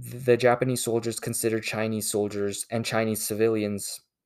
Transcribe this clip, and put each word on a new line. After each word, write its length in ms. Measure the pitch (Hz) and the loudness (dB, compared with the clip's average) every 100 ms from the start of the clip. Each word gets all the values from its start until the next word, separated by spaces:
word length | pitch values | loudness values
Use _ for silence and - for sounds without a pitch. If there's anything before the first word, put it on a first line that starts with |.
Th-, 220 | 123 120 | -14 -2
the 120 | 131 120 | 4 6
Japanese 460 | 123 120 131 123 | 6 4 2 0
soldiers 380 | - 117 117 110 | 0 0 -2 -4
considered 420 | - 117 117 110 | -6 -2 0 0
Chinese 480 | - 110 110 110 101 | -2 -2 -2 -2 -2
soldiers 560 | 107 104 101 101 101 - | 0 0 -2 -4 -4 -4
and 160 | 117 | -4
Chinese 380 | 113 113 113 107 | -2 0 0 0
civilians 800 | - 104 113 110 104 101 - - _ _ | -2 2 2 4 0 -4 -8 -12 _ _